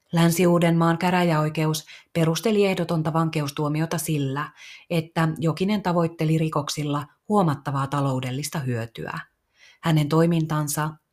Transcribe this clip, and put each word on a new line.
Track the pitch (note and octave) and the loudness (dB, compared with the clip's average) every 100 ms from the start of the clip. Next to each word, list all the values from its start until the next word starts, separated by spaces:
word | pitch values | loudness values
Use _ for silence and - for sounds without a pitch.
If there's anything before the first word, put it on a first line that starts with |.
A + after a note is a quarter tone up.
| _ | _
Länsi-Uudenmaan | E3+ E3+ E3 F3+ E3+ E3+ E3 E3 E3 | 2 2 4 4 4 4 4 2 2
käräjäoikeus | F3+ F3+ F3 D3+ D#3 D#3 D#3 D#3 - - _ | 0 2 2 2 0 0 -2 -2 -8 -20 _
perusteli | E3+ D#3+ E3 A#3 G#3 G3 | 0 0 0 0 2 2
ehdotonta | F#3 E3 E3+ D#3+ | 2 -2 -2 0
vankeustuomiota | D#3 E3 D#3 C#3+ - D3+ D3+ D#3+ F3 | 0 0 -2 -4 -2 -2 -2 -2 -4
sillä, | - D3+ C3+ C3+ D3 - - - - | -2 -2 -2 -4 -8 -12 -20 -20 -4
että | E3+ D#3+ - D#3+ D#3 | -4 -2 0 0 0
Jokinen | D#3+ D3+ F#3+ G#3+ | -2 0 0 0
tavoitteli | F#3 F3 E3 E3 D#3 D#3+ | 0 0 0 0 0 2
rikoksilla | D#3+ D#3 D3 - D3 D3 C#3+ _ _ | 0 -2 -4 -6 -4 -4 -6 _ _
huomattavaa | G#3 E3+ C#3 - C#3 C3+ | 2 2 0 -4 -4 -2
taloudellista | C#3+ C#3 B2+ B2+ C3 D3 E3+ | -2 0 -2 -4 -6 -6 -6
hyötyä. | C3 A#2 A2+ - - - - _ _ _ - _ | -4 -4 -6 -10 -10 -10 -12 _ _ _ -20 _
Hänen | E3+ D#3 D3 | 0 2 4
toimintansa | D#3+ E3+ E3+ D#3 D3+ D3 D#3 D#3 D#3 _ | 2 4 2 0 -2 -4 -4 -6 -6 _